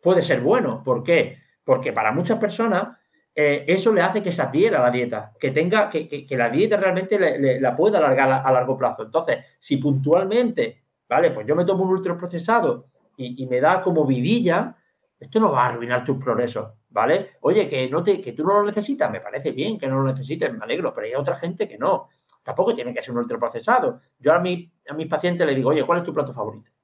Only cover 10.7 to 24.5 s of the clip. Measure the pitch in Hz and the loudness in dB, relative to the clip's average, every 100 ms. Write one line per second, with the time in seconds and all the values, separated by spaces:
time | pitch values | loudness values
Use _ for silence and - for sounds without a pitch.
10.7 | - _ _ _ 127 170 110 107 156 180 | -4 _ _ _ 2 2 0 -2 0 2
11.7 | 190 185 185 185 175 175 170 170 233 160 | 2 2 0 -2 -6 -6 -8 0 0 2
12.7 | 120 - _ _ - 123 123 127 127 147 | -2 -8 _ _ -14 -12 -10 -4 2 2
13.7 | 185 185 160 139 131 135 233 180 170 226 | 2 2 2 2 2 2 2 2 0 -2
14.7 | - _ _ _ _ - 220 214 135 123 | -10 _ _ _ _ -4 0 2 2 0
15.7 | 120 120 123 123 135 127 117 120 113 - | -2 -2 -2 -2 -4 -2 -2 -2 -4 -10
16.7 | - _ 104 117 170 - _ 135 202 180 | -16 _ -2 0 0 -2 _ 0 2 0
17.7 | 135 127 147 175 180 127 110 160 202 208 | -2 -2 -2 0 0 -2 -4 0 2 2
18.7 | 208 208 277 143 98 - 139 143 131 190 | -2 -4 -2 -2 -4 -8 -8 -6 -4 -6
19.7 | 208 135 135 135 135 135 170 165 117 113 | -4 -2 0 0 -2 -6 -4 -4 -6 -6
20.7 | 147 151 - 107 131 143 170 170 175 208 | -4 -4 -6 -6 -4 -4 -4 -6 -6 -8
21.7 | 107 147 190 - _ _ _ - 120 131 | -4 -2 -2 -4 _ _ _ -10 -2 0
22.7 | 143 123 117 120 120 120 117 117 117 117 | 0 -6 -8 -6 -6 -4 -4 -4 -4 0
23.7 | 247 131 - _ _ - 175 180 | 2 2 -4 _ _ 2 2 2